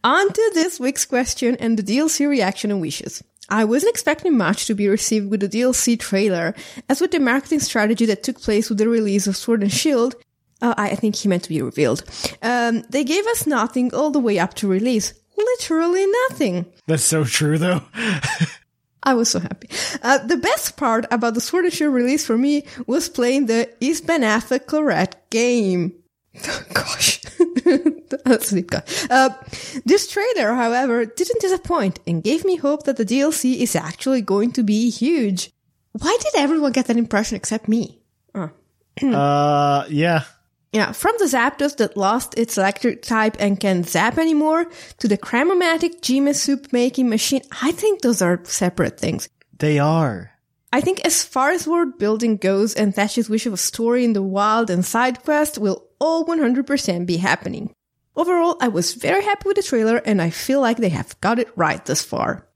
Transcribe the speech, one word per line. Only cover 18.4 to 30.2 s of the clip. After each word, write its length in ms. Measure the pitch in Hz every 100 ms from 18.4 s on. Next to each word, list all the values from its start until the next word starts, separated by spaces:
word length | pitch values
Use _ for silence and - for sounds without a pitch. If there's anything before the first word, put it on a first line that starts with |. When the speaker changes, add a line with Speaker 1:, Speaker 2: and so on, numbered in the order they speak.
| 170 - _ _ _ _
Speaker 1:
I 100 | 269
was 160 | 254 233
so 100 | 180
happy. 300 | 170 190 - - - -
Uh, 160 | 240 269
the 200 | 233 349
best 380 | 339 605 - -
part 300 | 269 226 226
about 240 | 240 233 226
the 60 |
Sword 240 | - 359 349
and 80 |
Shield 200 | - 302
release 320 | 262 240 294 -
for 120 | 233
me 280 | 277 294 294 - 247
was 220 | 269 -
playing 380 | - 240 269 254
the 240 | 226 233 -
Is 220 | 262 320
Ben 200 | - 330
Affleck 420 | 226 214 - 262 -
correct 640 | 302 302 160 185 - _
game. 640 | 226 240 240 202 180 170 - _ _ _
<laughs> 400 | - - - -
Gosh. 480 | - - - - - -
<laughs> 1000 | - 349 349 339 359 330 - - 262 254
That's 240 | 254 -
deep 200 | 196 175
cut. 360 | - - - 277
Uh, 200 | 254 262 254 - - - 269 233
this 220 | 381 -
trailer, 420 | -